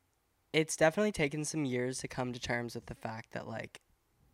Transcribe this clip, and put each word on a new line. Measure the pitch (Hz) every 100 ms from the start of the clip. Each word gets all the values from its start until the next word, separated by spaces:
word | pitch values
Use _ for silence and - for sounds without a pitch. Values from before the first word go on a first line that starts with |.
| _ _ _ _ _
it's | 156 156 -
definitely | 160 180 214
taken | - 147 151
some | 147 156
years | 139 123 127 127
to | -
come | - 123
to | 123
terms | - 120 120
with | 120 -
the |
fact | - 117 113 -
that, | - -
like, | 226 - - _ _ _ _ _